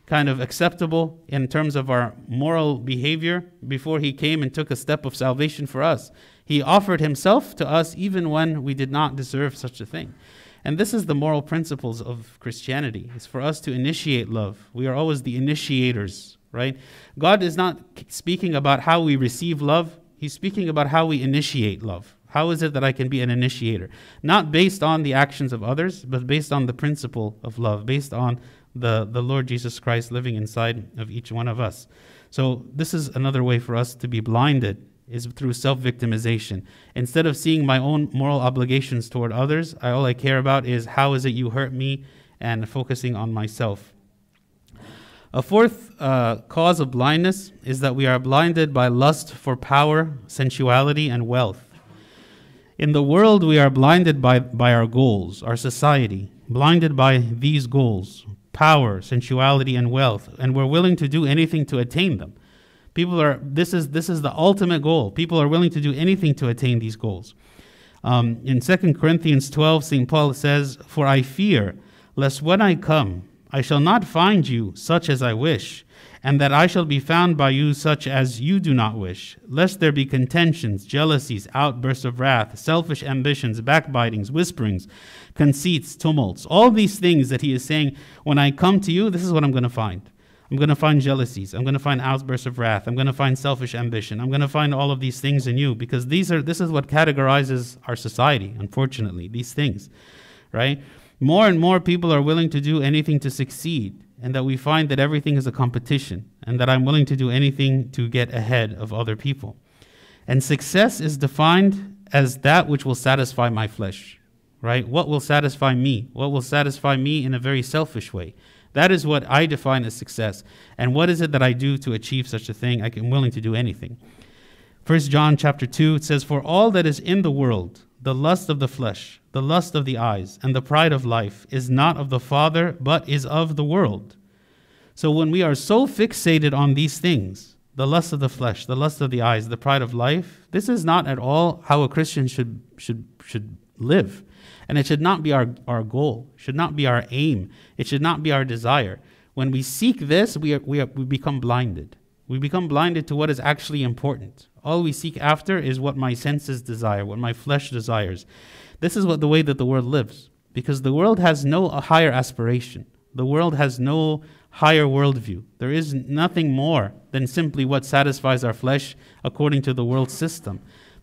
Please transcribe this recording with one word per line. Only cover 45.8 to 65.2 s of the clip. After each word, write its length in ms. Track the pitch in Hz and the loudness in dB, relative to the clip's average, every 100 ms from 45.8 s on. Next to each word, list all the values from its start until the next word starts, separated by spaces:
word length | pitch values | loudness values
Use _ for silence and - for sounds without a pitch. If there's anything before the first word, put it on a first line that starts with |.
| - - | -16 -6
uh, 420 | 135 127 117 113 - | 0 2 0 -2 -4
cause 300 | 165 170 160 | 2 2 2
of 140 | 131 | 0
blindness 580 | 123 131 160 185 190 - - | 0 2 2 2 -2 -10 -14
is 160 | 131 131 | -8 -2
that 160 | 135 131 | -2 2
we 100 | 131 | 2
are 140 | 127 | 2
blinded 520 | 131 135 170 165 156 | 2 2 4 2 0
by 140 | 131 123 | 2 2
lust 480 | 123 143 160 - | 4 4 2 -6
for 220 | - 139 127 | -8 -6 -6
power, 600 | - 139 151 156 160 135 - | 2 2 4 2 -2 -8 -10
sensuality, 800 | - 131 - 127 123 143 151 147 | -4 -2 0 2 4 4 0 0
and 180 | 120 117 | -2 -2
wealth. 400 | 123 107 92 _ - _ - - - - - - - _ - | 0 0 -4 _ -20 _ -20 -20 -20 -20 -20 -20 -20 _ -4
In 140 | 151 | 0
the 100 | 147 | 2
world, 420 | 143 175 220 208 | 4 6 8 8
we 140 | 160 151 | 6 6
are 100 | 139 | 6
blinded 540 | 131 139 175 170 143 | 6 6 8 6 4
by, 160 | 127 127 | 4 4
by 340 | 127 117 123 | 2 2 4
our 140 | 117 113 | 4 4
goals, 560 | 123 131 101 90 - | 4 4 2 -2 -8
our 140 | - 117 | -6 -4
society, 760 | 131 - 147 139 110 98 101 - - | -4 0 2 4 2 -4 -10 -14 -6
blinded 480 | 123 147 170 160 135 | 2 6 6 4 4
by 220 | 131 127 | 6 4
these 480 | 117 117 143 151 120 | 2 0 0 0 0
goals, 580 | 139 123 98 95 - - - _ | 2 2 0 -6 -14 -18 -20 _
power, 480 | - 156 151 117 95 | 2 6 6 4 -2
sensuality, 760 | - 123 - 127 135 139 135 123 | -2 -4 0 2 4 4 2 0
and 140 | 120 | 0
wealth, 400 | 131 131 104 - - | 2 2 0 -8 -4
and 160 | 131 | -2
we're 100 | 131 | 0
willing 320 | 135 165 180 175 | 2 2 4 2
to 100 | 143 | 0
do 200 | 156 143 | 0 2
anything 400 | 151 160 165 139 | 2 2 0 -2
to 120 | 127 | -2
attain 380 | 120 165 190 101 | -2 0 0 -2
them. 160 | 82 - _ _ _ _ _ | -8 -18 _ _ _ _ _
People 260 | 165 175 175 | -4 -2 2
are, 180 | 147 123 | 2 0
this 320 | 139 147 175 | -4 -2 0
is, 160 | 180 143 | -2 -2
this 180 | 156 165 | -4 -4
is 140 | 165 | -4
the 100 | 143 | -4
ultimate 480 | 156 180 196 180 160 | 2 2 4 2 0
goal. 300 | 151 160 101 | 2 0 0
People 300 | 151 | -4